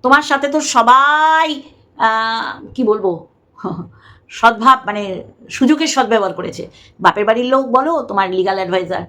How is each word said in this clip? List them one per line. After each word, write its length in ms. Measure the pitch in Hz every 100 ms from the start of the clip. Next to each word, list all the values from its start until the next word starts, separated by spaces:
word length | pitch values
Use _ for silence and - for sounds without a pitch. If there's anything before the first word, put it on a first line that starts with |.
তোমার 200 | 254 285
সাথে 260 | 294 277 277
তো 120 | 311
সবাই, 1000 | 302 247 226 262 285 302 311 320 320 269 - _ _ -
আহ, 680 | 220 220 226 226 226 - -
কি 100 | -
বলবো, 420 | 226 214 190 165 - _ _ -
<laughs> 720 | 190 165 - - - - _
সদ্ভাব, 500 | - 226 220 233 254 208
মানে 380 | 208 202 185 - _ -
সুযোগের 380 | - 269 302 320
সদ্ব্যবহার 460 | 269 226 220 190
করেছে। 380 | - 170 - - - - _
বাপের 240 | 190 196
বাড়ির 220 | 214 226 247
লোক 200 | 269 262
বলো, 360 | 254 294 330
তোমার 280 | 240 196 190
লিগ্যাল 260 | 185 190 190
অ্যাডভাইজার 460 | 185 185 175 180